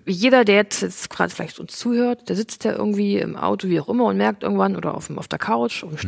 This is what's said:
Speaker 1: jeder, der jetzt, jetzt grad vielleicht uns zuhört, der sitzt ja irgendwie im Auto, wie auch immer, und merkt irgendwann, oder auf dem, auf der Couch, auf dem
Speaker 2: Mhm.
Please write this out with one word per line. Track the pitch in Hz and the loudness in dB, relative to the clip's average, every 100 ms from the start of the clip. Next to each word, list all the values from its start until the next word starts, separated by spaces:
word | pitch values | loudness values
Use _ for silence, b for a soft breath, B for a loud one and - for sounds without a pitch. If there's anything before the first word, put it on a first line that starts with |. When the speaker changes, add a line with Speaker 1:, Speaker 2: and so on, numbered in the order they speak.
| - | -6
Speaker 1:
jeder, | 180 233 254 | 0 4 6
der | 220 202 | 6 6
jetzt, | 208 - | 4 0
jetzt | 190 - - | -4 -6 -10
grad | - 170 | -2 -2
vielleicht | - 165 - | -2 -10 -10
uns | 175 - | -14 -6
zuhört, | 240 240 247 240 - | -2 0 0 -2 -4
der | 185 | -4
sitzt | 220 - 220 | -4 -2 -2
ja | |
irgendwie | - 208 202 202 202 | 0 0 0 2 0
im | - - | -2 -2
Auto, | - 202 190 | -2 0 0
wie | 170 | 0
auch | 147 | 2
immer, | 233 226 | 2 2
und | 196 | 2
merkt | 208 208 | 2 0
irgendwann, | - 202 196 196 | -2 0 2 0
oder | - - | -4 -6
auf | - | -8
dem, | 143 | -10
auf | - | -8
der | - | -6
Couch, | - 226 233 - | -2 0 -2 -4
auf | - | -8
dem | |
Speaker 2:
Mhm. | 151 | -6